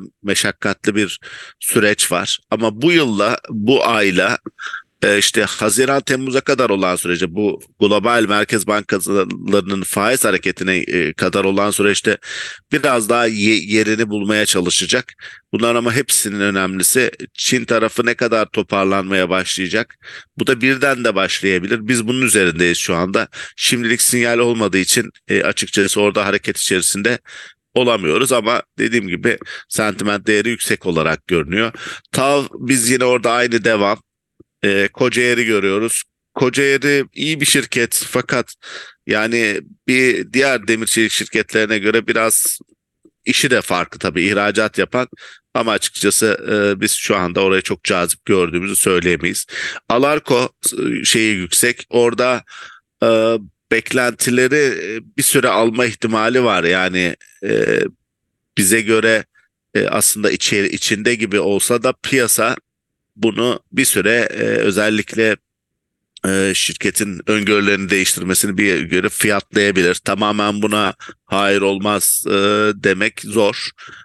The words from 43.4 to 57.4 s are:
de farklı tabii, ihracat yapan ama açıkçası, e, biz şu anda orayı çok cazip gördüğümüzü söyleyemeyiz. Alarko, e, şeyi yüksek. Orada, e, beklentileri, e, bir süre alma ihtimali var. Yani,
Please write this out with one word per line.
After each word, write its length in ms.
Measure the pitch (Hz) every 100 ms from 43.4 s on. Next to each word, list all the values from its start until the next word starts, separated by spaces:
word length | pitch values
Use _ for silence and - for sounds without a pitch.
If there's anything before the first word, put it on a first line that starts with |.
| 139
de 100 | 117
farklı 380 | - 90 85 -
tabii, 240 | 95 80
ihracat 560 | 95 101 104 101 107 -
yapan 300 | 92 127 123 - - - _
ama 180 | 127 113
açıkçası, 640 | 101 - - 101 - 110 98 -
e, 300 | 107 101 98
biz 120 | 101
şu 240 | - - 101
anda 240 | 90 90
orayı 220 | 95 95
çok 220 | - 98
cazip 400 | - 92 87 -
gördüğümüzü 520 | - 95 87 85 98 92
söyleyemeyiz. 680 | 101 90 87 82 87 101 - - - - -
Alarko, 600 | 120 139 151 - 123 127 - - -
e, 260 | - -
şeyi 300 | - 117 110 98
yüksek. 500 | 87 - 123 123 -
Orada, 540 | 120 120 117 127 120 - - - - _ _
e, 60 | 113 113 113 113 95 _ _
beklentileri, 1200 | 113 - 127 123 107 - 123 127 151 139 85 87
e, 220 | 113 - -
bir 60 |
süre 260 | - 131 113
alma 380 | 101 113 113 120
ihtimali 580 | - 113 110 113 127
var. 200 | 120 92
Yani, 520 | 85 92 92 90 90 - - _